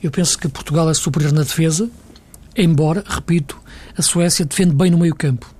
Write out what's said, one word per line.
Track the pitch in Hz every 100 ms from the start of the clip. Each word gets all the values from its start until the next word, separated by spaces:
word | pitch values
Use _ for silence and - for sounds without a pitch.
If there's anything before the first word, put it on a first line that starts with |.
eu | 160
penso | 156 170 -
que | 160
Portugal | - - 151 160
é |
superior | 151 - 147 151
na | 151
defesa, | 147 - 160 160 233 - - - _ - - -
embora, | 175 147 156 175 -
repito, | - 143 170 139 - - - - -
a |
Suécia | 151 170 175 -
defende | 156 - 180
bem | 143 185
no | 170
meio | 170
campo, | 151 147 123 -